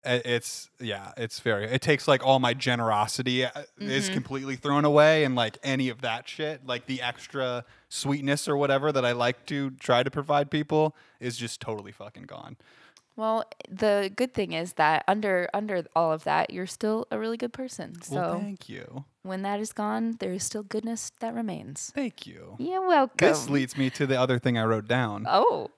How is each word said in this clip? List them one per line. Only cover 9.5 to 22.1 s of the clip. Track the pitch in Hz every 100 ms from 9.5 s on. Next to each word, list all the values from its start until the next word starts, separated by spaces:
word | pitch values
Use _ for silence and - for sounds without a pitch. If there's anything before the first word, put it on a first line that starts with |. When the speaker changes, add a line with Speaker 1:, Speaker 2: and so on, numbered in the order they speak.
| 143 139
Speaker 1:
try | 131 - 151
to | 139
provide | 151 143 147 143
people | 151 151 156 156 - _ _
is | 123 120
just | 117 -
totally | - 107 98
fucking | 101 104 -
gone. | - - - 120 _ _ - _ _ -
Speaker 2:
Well, | 220 226 - - -
the | 190 214 202 196
good | 202 254
thing | 247 180
is | 160 175
that | - 151 156 -
under, | 208 208 185 175
under | 196 208 185 160 165
all | 165
of | 156
that, | 151 151 -
you're | 180 185
still | - 214 220 -
a | 214
really | 220 233
good | 240
person. | 247 262 - 170 170 175
Speaker 1:
Well, | 156 170
Speaker 2:
So | 202
Speaker 1:
thank | 202 190 -
you. | 101 - 131 139 _
Speaker 2:
when | 185 185
that | 196 202
is | 214
gone, | - 208 220 226 226
there | 190
is | 185
still | - 214
goodness | 196 214 226 226 - _
that | 226
remains. | 233 220 160 101 143 - -
Speaker 1:
Thank | 254